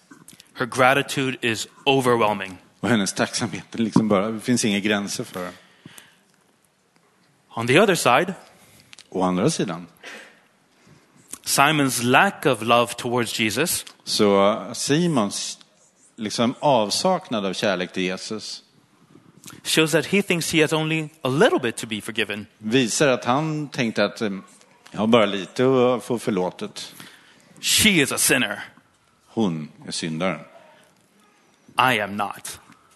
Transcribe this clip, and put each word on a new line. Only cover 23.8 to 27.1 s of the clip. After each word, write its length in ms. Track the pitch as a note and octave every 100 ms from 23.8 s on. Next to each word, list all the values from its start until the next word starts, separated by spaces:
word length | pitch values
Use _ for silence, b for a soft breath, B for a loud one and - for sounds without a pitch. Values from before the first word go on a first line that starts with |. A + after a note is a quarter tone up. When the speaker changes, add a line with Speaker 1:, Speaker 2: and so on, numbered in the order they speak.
| A2+ A2 G2+
Speaker 2:
att, 160 | -
"Ehm, 220 | G#2+ G2 - - _ _ -
jag 80 | F2+
har 80 | A2
bara 180 | A#2+ G2+
lite 380 | G2 F2 - C3
att 380 | C3 B2 A#2+
få 160 | - A#2
förlåtet." 760 | - F#2+ F2+ - G#2 - - B B